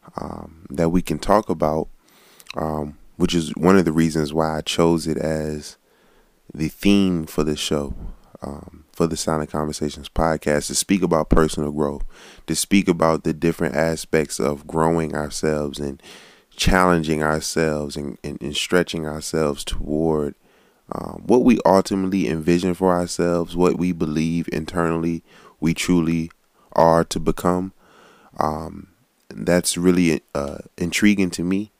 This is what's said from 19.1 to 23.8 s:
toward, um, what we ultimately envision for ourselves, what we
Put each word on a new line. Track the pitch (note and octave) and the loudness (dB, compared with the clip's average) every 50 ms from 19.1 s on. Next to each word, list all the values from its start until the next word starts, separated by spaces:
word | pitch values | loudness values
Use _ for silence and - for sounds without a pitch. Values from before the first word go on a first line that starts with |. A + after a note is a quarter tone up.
| D2+ D#2 D#2 - - D#2+ D#2 D2+ C#2+ - - | -8 -8 -10 -4 -2 0 0 0 -2 -4 -6
toward, | - - - D#2 D2+ D2+ D2+ D#2+ E2 D#2 D2+ D2+ C#2+ - _ _ _ _ _ _ _ _ _ _ _ | -6 -6 -6 -4 -4 -2 0 2 2 2 2 0 -2 -6 _ _ _ _ _ _ _ _ _ _ _
um, | - - - G1+ G1+ - - | -10 -10 -8 -10 -12 -12 0
what | - G#2 B2+ A#2+ | 2 2 4 6
we | B2 A#2 - - | 6 4 6 6
ultimately | - F#2 G2 F#2 - G#2 G2 F#2+ F#2+ F#2 G2 F2+ A#1+ | 6 6 6 4 2 -2 -2 -2 -2 0 0 0 0
envision | D2+ E2 D#2 D#2+ F2 F2 F2 F#2 F2+ | -2 -2 0 2 2 2 2 0 -2
for | - F#2 F#2 F2+ | 2 2 2 2
ourselves, | F2 F2 F2+ - - F2+ F2 F2 E2+ E2+ E2 - E2+ | 2 0 -4 -2 -2 0 0 0 0 -2 -4 -2 2
what | F2 F2+ - | 2 2 2
we | - | 2